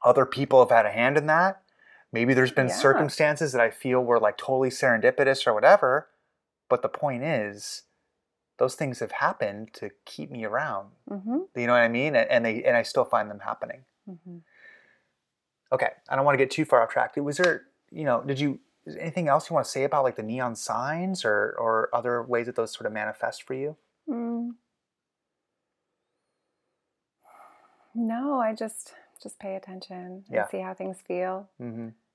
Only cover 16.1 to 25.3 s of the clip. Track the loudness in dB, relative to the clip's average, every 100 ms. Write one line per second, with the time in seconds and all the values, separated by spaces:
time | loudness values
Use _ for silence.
16.1 | 0 2 4 2 0 2 4 4 0 -2
17.1 | -2 -6 0 0 0 -8 _ _ -6 -2
18.1 | -2 -2 -2 -2 -4 _ _ -18 -10 -8
19.1 | -4 0 0 2 -2 -2 -2 -2 0 0
20.1 | -2 -8 -4 -6 -6 -6 -4 -4 -4 -6
21.1 | -4 0 0 0 -2 0 0 0 -2 0
22.1 | -2 -2 -2 -2 -4 -6 -6 -6 -4 -6
23.1 | -6 -8 -8 -10 -8 -8 -10 _ _ -10
24.1 | -8 -6 -6 -8 -12 _ _ _ _ _
25.1 | _ _